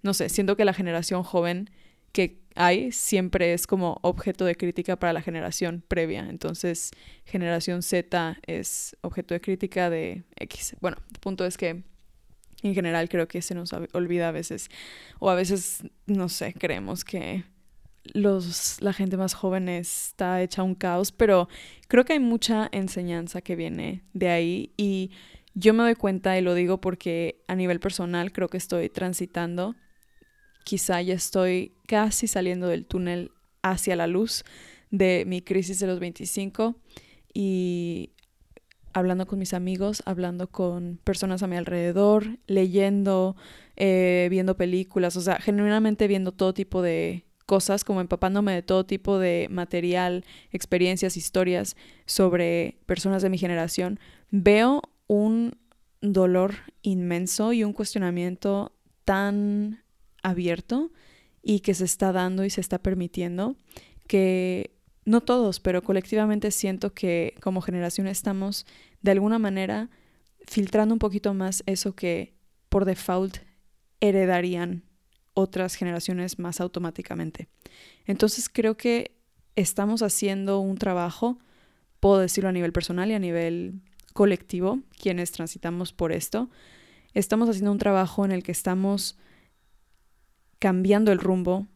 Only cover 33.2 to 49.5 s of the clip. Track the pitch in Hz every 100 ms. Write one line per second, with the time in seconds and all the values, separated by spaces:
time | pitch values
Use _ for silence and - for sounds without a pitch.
33.2 | 175 _ _ _ 190 185 - 175 170 180
34.2 | 226 - - - - - _ 196 185 180
35.2 | 185 180 - 185 180 185 190 185 175 165
36.2 | 175 - 196 202 226 240 _ - - -
37.2 | _ - 196 185 180 175 170 165 82 _
38.2 | _ _ _ - _ _ - 190 180 185
39.2 | 185 196 185 180 180 185 196 208 - 180
40.2 | 180 175 180 - 180 175 175 175 - 185
41.2 | 185 185 190 175 170 175 175 175 202 214
42.2 | 214 233 - 196 185 190 196 202 196 190
43.2 | 185 190 - - - - 196 185 180 180
44.2 | 180 185 185 190 180 180 185 196 175 180
45.2 | 180 180 - 202 208 214 220 214 208 196
46.2 | 185 185 185 190 196 185 175 165 165 175
47.2 | _ _ - 196 185 202 - 196 180 180
48.2 | 185 196 208 180 175 190 185 190 196 196
49.2 | 185 170 -